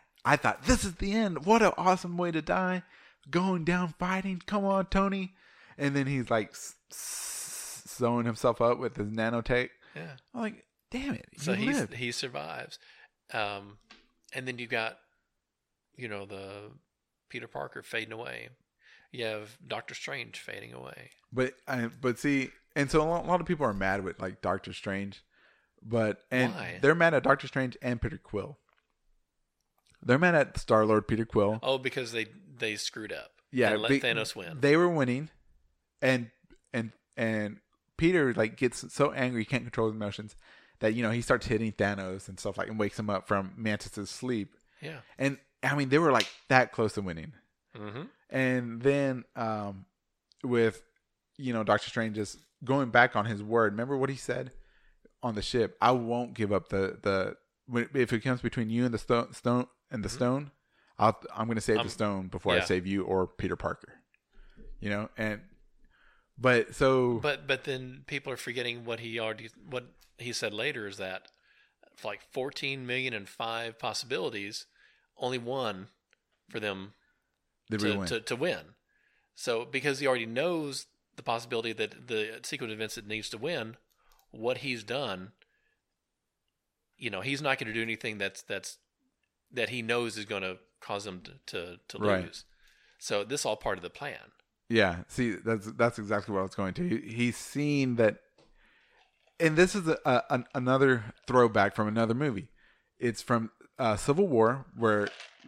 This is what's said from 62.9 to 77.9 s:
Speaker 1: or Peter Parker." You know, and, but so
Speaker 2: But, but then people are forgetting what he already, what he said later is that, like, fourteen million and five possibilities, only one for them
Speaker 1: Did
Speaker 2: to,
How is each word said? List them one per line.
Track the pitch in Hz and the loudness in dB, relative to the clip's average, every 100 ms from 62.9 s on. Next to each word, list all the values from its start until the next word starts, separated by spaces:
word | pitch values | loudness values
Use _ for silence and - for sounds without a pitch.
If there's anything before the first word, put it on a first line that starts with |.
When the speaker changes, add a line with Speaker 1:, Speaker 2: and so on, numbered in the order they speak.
| 98 | -2
Speaker 1:
or | 92 92 90 | 2 2 0
Peter | - 92 87 | -2 -4 -2
Parker." | 80 80 - - _ _ _ - - - - - | -4 -6 -10 -20 _ _ _ -20 -20 -20 -18 -8
You | 101 | -4
know, | 104 113 - | -4 -4 -4
and, | 107 107 - - _ _ - _ _ _ _ - | -4 -4 -10 -20 _ _ -20 _ _ _ _ 0
but | 127 120 - | 4 6 4
so | - 135 131 123 113 | 2 4 6 4 2
Speaker 2:
But, | 147 139 143 | 0 -2 -2
but | 131 | -2
then | 147 131 127 135 135 | -2 -6 -8 -14 -8
people | 143 139 | -8 -6
are | 123 | -8
forgetting | - 123 120 120 | -6 -4 -4 -4
what | 117 113 | -6 -8
he | 117 117 | -6 -4
already, | 110 107 113 - 104 | -4 -4 -10 -18 -10
what | 123 123 _ _ - | -8 -8 _ _ -12
he | 120 | -8
said | 113 110 | -4 -4
later | 104 139 131 101 | -2 -4 -4 -8
is | 98 | -8
that, | 92 92 - _ _ _ _ _ - - | -8 -8 -12 _ _ _ _ _ -20 -12
like, | 107 104 - | -10 -10 -8
fourteen | 135 135 - 143 135 123 | -6 -6 -6 -6 -6 -4
million | 127 131 | -4 -4
and | 110 98 | -6 -8
five | - 117 113 117 110 | -8 -6 -4 -6 -6
possibilities, | 110 107 120 151 160 107 101 113 - _ _ _ _ - | -6 -6 -4 -4 -4 -6 -8 -10 -14 _ _ _ _ -6
only | 123 127 | -4 -2
one | 117 135 117 95 98 _ _ _ _ _ _ | -4 -2 -2 -4 -10 _ _ _ _ _ _
for | 113 | -6
them | 104 95 98 - _ _ _ _ _ _ - | -4 -4 -8 -16 _ _ _ _ _ _ -6
Speaker 1:
Did | 107 | 0
Speaker 2:
to, | 104 | 0